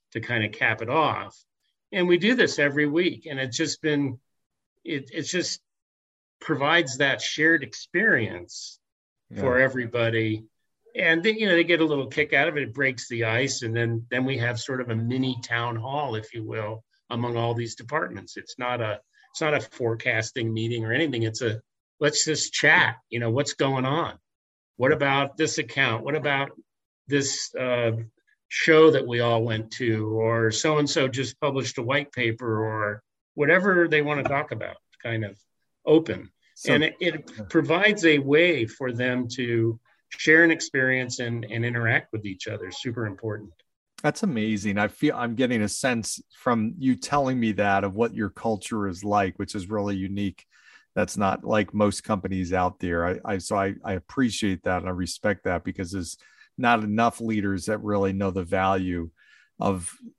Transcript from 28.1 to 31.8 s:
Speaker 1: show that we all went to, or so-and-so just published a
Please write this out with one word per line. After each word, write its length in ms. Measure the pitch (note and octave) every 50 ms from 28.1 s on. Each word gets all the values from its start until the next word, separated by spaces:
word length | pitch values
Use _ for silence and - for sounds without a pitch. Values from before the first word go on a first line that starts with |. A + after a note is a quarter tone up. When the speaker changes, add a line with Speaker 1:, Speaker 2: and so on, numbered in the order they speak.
| _ _ _ _ _ _ _ _
Speaker 1:
show 440 | - - - E3 D#3+ D#3 D#3+ D#3+
that 120 | C#3+ C3 -
we 140 | B2 A#2+ A#2+
all 240 | A#2+ A#2 A#2 A2+
went 300 | A2+ A#2 A2 A2 A2 -
to, 340 | - - C3 A2+ A2 G#2+ G#2+ G#2+
or 420 | A2 A2 A2+ A2+ A#2 A#2 A2+ A2
so-and-so 560 | A2 - - D#3 D3+ D3+ D3 C#3 - E3 C3+ B2+
just 320 | A2+ C3+ B2+ A2+ - _
published 380 | D#3 C#3+ C3 C3+ A#2 A#2 -
a 40 | C3+